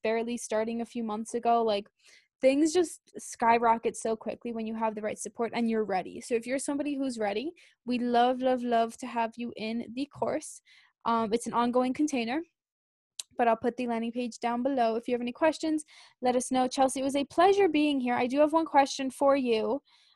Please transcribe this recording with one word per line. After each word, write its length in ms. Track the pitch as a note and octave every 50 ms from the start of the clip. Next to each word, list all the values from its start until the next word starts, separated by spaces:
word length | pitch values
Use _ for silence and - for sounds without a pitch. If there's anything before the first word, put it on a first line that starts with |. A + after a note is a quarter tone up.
| -
barely 340 | A3 A3 A3+ A3+ A#3 A#3+
starting 440 | A#3 - - A3+ G#3+ A3 A3+ A#3 A#3
a 60 | A#3
few 180 | - - A#3+ A#3
months 300 | A3 G#3 G#3+ A3+ - -
ago. 280 | A#3+ A#3 A#3 A#3 A#3 A3+
Like, 240 | A3+ G#3 G3+ G#3 - _ _ _ - - - _ _ _ _
things 320 | - C4 C4+ C#4 D#4 D#4+ D4+
just 280 | F4+ F4 D#4 - - _ _ _ -
skyrocket 760 | - - - - - A3+ A#3 A#3+ A#3 A#3 A3+ A3+ - A#3 -
so 200 | - - A3+ A3+
quickly 360 | A3 - A3+ - - - A#3+ A#3
when 140 | A3+ A3+
you 80 | A3 A3+
have 200 | A3 A3+ A3+ G#3+
the 80 | G#3 G#3
right 160 | G#3+ - -
support 340 | - G#3 - - A#3+ - -
and 160 | - A#3+ A3+
you're 140 | A3+ A3 G#3+
ready. 360 | F#3+ G3 F#3 F3 - F2 A3+ -
So 120 | - B3+
if 120 | A#3 A#3
you're 120 | A#3+ B3+ C#4
somebody 380 | - - C#4+ C#4+ D4 D4 C#4+
who's 220 | C4+ C#4 C4+ A#3+ A3+
ready, 340 | G#3+ G3+ G3+ G#3+ B3+ D#4+ F4 - - - _ _ _
we 140 | A#3+ B3 B3
love, 420 | A#3+ A#3+ A#3+ A#3 A#3+ B3 C4 B3+
love, 220 | B3+ C4 B3+ B3+ A#3+
love 340 | A#3+ A#3 A3+ A3+ A3+ A3+ -
to 80 | -
have 280 | B3 A#3 A#3 A3+ A3+ A3+
you 160 | - A#3+ A#3 -
in 280 | - G#3+ A3 A3+ A#3 A#3 - A3+
the 120 | B3 C#4+
course. 560 | - - - - A#3 B3 D#4 - - - - - _ _ _ _ _ _ _ -
Um, 280 | - A#3 A3+ A3+ G#3+ G3
it's 140 | A#3 -
an 60 | - -
ongoing 380 | A#3 A#3+ B3 A#3+ B3+ B3+ B3+ C4
container, 480 | - D4+ D4+ - B3+ A3+ A3 B3 - E4+ - _ _ _ _ _ _ _ _ _ _ _ _ _ - - - _ -
but 80 | B3 A#3
I'll 80 | A3+
put 200 | A3+ - B3 A#3
the 100 | - B3+
landing 240 | A#3+ A#3 A3+ A#3 A#3
page 280 | A3+ B3 B3 A#3+ A3+ -
down 220 | - A#3 A#3+ A#3+ B3
below. 340 | C4+ C#4+ B3+ A#3+ A3+ A3+
If 100 | A3+ A#3
you 60 | - B3
have 60 | A#3+
any 120 | A#3+ A#3+ A#3+
questions, 520 | - E4 D#4+ D4 - - D#4+ D#4 D#4 - - - - - - _ _ -
let 120 | B3 A#3+
us 160 | B3+ A#3+ -
know. 160 | B3+ B3+ B3+
Chelsea, 340 | B3 - - C4+ C4+ - C#4
it 40 | C4
was 100 | C#4 B3+
a 80 | C#4+ C#4
pleasure 420 | - - - E4+ G4 G4 G4+ G4 F#4
being 320 | D4 D4+ D4+ D4+ D4 C4+
here. 140 | B3 B3 B3
I 120 | A#3+ A#3+
do 140 | B3+ B3+ C#4+
have 120 | D4+ D4+ D4
one 120 | D#4+ E4
question 440 | D#4 - C#4+ C4+ C4+ - - C4+ C4+
for 260 | - - C#4+ C#4 C#4
you. 440 | C#4+ B3+ B3 A3+ A3 G#3+ G#3+ A#3 C#4+ - _ _ _ _ _ _